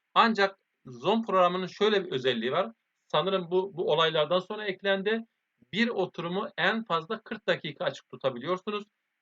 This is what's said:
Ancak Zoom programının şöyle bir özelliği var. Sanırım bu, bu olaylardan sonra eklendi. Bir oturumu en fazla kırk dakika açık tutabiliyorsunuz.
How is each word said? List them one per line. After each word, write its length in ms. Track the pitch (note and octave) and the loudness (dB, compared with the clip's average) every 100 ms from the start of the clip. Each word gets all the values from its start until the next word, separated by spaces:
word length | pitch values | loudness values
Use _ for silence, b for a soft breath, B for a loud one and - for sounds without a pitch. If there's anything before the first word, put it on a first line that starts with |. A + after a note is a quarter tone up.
| _ | _
Ancak 440 | F#3 A3+ G3+ G3 - _ _ C3 | 4 4 4 2 0 _ _ -18
Zoom 400 | A#2+ D#3+ A3+ G#3+ | -4 0 0 2
programının 400 | F#3+ F3 F3+ F3+ | 4 4 2 -6
şöyle 380 | - G#3+ G3+ | 0 2 2
bir 80 | F3 | 0
özelliği 400 | C3+ B2+ A#2 A#2+ | 0 0 0 0
var. 200 | D#3+ A3+ - _ _ - | 0 -2 -6 _ _ -2
Sanırım 440 | D#3 F#3 F#3+ E3 | 0 2 -2 0
bu, 260 | F#3 F#3 D3+ | -2 -2 -4
bu 160 | D3+ | 0
olaylardan 460 | D#3 D#3+ D#3 D3+ F3+ | 2 2 2 2 0
sonra 260 | F#3 G#3+ | -2 -8
eklendi. 600 | G#3 F#3 G3 G3 G3 A3+ A3+ _ _ _ _ | -6 -4 -2 0 0 -2 -4 _ _ _ _
Bir 160 | G3+ A#3 | -2 0
oturumu 600 | G3+ F3 - E3 F#3+ A3 - | 0 -2 -4 -4 -4 -4 0
en 260 | F3+ A3+ | 0 0
fazla 360 | A3 E3 D#3+ A3+ | -2 -2 -2 -10
kırk 240 | - A3 - | -8 -6 -2
dakika 380 | D#3 D#3 C#3 | -2 -4 -4
açık 260 | D#3+ - _ | -6 -6 _
tutabiliyorsunuz. 720 | A#2+ C3+ A#2+ D3+ F#3 G#3+ G#3 G#3+ _ _ _ | -6 -4 -4 -4 -4 -4 -6 -8 _ _ _